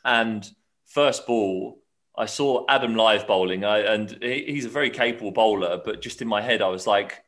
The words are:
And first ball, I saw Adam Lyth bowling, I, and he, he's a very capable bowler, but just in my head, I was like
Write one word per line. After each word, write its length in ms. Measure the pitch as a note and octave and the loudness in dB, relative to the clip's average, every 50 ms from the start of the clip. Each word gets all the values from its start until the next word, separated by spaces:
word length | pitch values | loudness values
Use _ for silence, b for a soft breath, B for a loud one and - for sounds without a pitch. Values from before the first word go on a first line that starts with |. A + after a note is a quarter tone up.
| - | -2
And 440 | B2+ A#2+ A#2 A2+ A2+ A2 G#2 G2 - - _ _ _ _ _ _ | 0 2 2 2 0 -2 -6 -10 -12 -18 _ _ _ _ _ _
first 400 | _ - D3 D3 C#3 - - - | _ 0 2 2 2 2 0 -2
ball, 560 | - A#2+ A2+ G#2 F#2+ F#2+ F#2+ A2+ A#2+ - - _ _ _ _ _ _ _ | -2 0 0 2 0 -2 -4 -6 -8 -12 -16 _ _ _ _ _ _ _
I 100 | - A2 | -6 -6
saw 380 | G#2+ - - C#3+ C#3 B2+ B2 - - | -6 -4 -2 0 2 0 2 2 2
Adam 260 | C#3 C3 B2+ A#2 A2+ | 2 2 2 0 2
Lyth 320 | A2+ A2+ A2 G#2+ G#2 G#2+ | 4 6 6 6 4 2
bowling, 380 | - G2+ F#2+ F#2 F#2 F#2 F#2+ G2+ | 2 2 2 2 2 0 -2 0
I, 160 | G#2 G#2+ G#2+ | 0 2 2
and 380 | G2+ G#2 A2 G#2+ G#2+ G2+ A2 - A#2 | 2 2 0 0 -2 -6 -8 -8 -6
he, 220 | A#2+ B2+ D3 - D#3 | -4 -4 -4 -6 -6
he's 160 | C#3+ C#3+ B2 | -6 -6 -6
a 60 | A2+ | -4
very 200 | A2+ D3 C#3 B2 | -4 -2 -2 -2
capable 400 | A#2+ - A#2+ A#2+ A#2 A#2 A2 G2+ | -2 0 -2 -2 -2 -4 -8 -4
bowler, 500 | F2+ A2+ A2+ A2 G#2 G2 F#2 F2 F2 F2+ - | 0 2 4 4 4 2 0 -2 -2 -4 -6
but 180 | A2 G#2 - - | -8 -8 -8 -10
just 200 | A#2 - - B2 | -14 -12 -10 -6
in 60 | A#2 | -2
my 140 | G#2+ G#2 G#2+ | -2 -2 0
head, 200 | B2+ A2+ G#2+ G#2 | 0 0 2 2
I 60 | F#2 | 0
was 180 | F#2 F#2 - | -2 -2 0
like 360 | A2+ G#2 G2+ G2+ G2+ - - - | 2 2 2 0 -2 -8 -14 -20